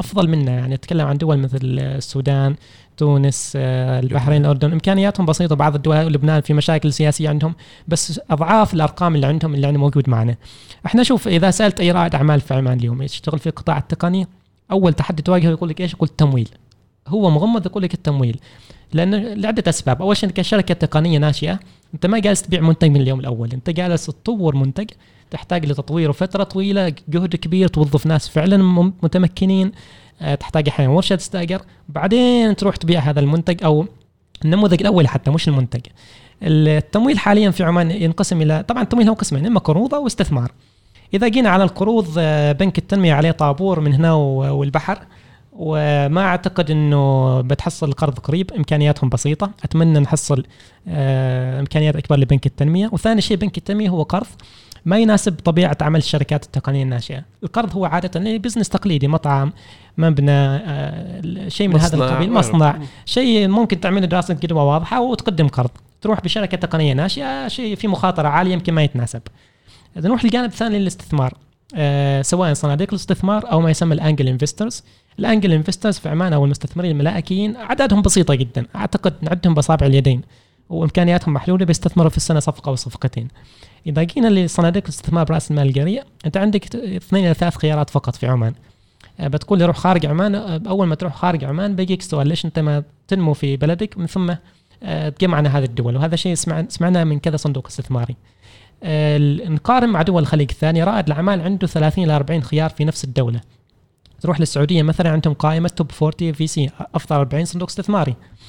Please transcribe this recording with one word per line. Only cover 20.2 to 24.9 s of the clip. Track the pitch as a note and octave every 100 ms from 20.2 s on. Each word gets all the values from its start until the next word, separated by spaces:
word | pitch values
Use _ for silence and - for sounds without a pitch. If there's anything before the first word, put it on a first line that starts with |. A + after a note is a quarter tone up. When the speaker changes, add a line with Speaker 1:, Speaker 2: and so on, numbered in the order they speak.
| G3+
Speaker 1:
أنت | F#3
كشركة | F#3 G#3 F#3
تقنية | E3+ D3+ D#3 E3+ D3+
ناشئة، | D3 C#3+ D3+ F#3+ - _ _
أنت | D#3+ -
ما | A3+
جالس | G#3 G3
تبيع | - F3
منتج | D#3+ E3 D#3+
من | C#3+
اليوم | C3 C3
الأول، | C3 A#2 A#2
أنت | B2+ F3
جالس | E3 F3+ E3 -
تطور | - - A3+ E3 C#3
منتج | C3+ D#3 A3